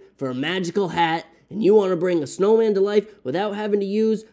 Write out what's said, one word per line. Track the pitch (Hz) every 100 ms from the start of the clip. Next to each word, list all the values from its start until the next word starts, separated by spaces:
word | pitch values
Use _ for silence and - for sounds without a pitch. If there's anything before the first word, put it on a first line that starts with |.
| - -
for | 135
a |
magical | 127 151 190 170 202 175
hat | 170 165 165 - _ -
and | 190
you | 196 214
wanna | 190 175
bring | 185 170
a | 135
snowman | - 196 226 226
to | 196
life | 202 208 208 -
without | 127 165 214 202
having | 214 208
to | 196
use | 214 220 214 -